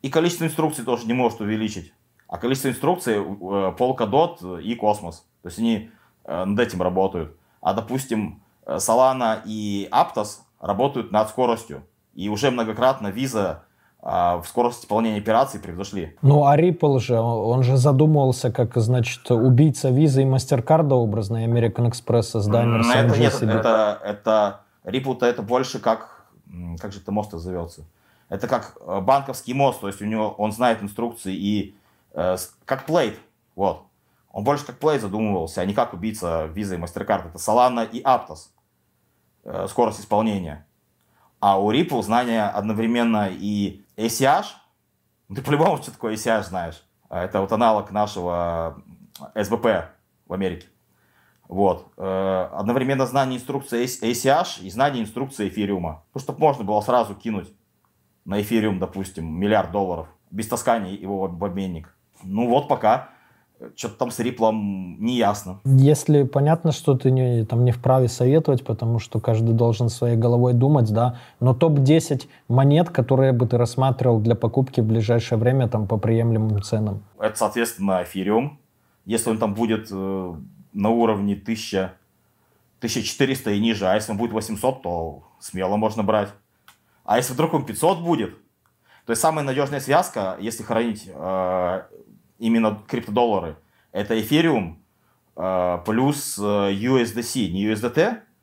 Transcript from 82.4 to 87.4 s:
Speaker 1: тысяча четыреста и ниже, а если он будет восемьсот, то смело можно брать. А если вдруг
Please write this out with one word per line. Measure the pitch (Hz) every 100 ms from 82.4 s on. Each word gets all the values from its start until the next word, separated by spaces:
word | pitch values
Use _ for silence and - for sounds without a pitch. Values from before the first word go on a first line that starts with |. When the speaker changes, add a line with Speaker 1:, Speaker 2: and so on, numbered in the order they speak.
| _ _ _ _
Speaker 1:
тысяча | 117 120
четыреста | - - 131 131 113
и | 101
ниже, | 113 104 95
а | 104
если | 110
он | 104
будет | 117
восемьсот, | 110 104 104 127 131
то | 87 85 82 71 - _
смело | - 92 92 104
можно | 110 110
брать. | 101 107 101 - _ _ - _ _ _ -
А | 117
если | 131
вдруг | 127